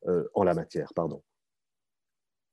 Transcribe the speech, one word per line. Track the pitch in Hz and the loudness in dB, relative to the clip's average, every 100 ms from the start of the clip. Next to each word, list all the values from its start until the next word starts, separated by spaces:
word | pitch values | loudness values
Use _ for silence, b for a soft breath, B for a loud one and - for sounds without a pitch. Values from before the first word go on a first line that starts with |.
| - | 0
euh, | 87 - | 0 0
en | - | 2
la | 92 | 4
matière. | 82 80 82 73 | 2 -2 -6 -4
Pardon. | - 82 71 - _ _ _ _ _ _ _ _ _ _ _ _ | -4 -4 -6 -14 _ _ _ _ _ _ _ _ _ _ _ _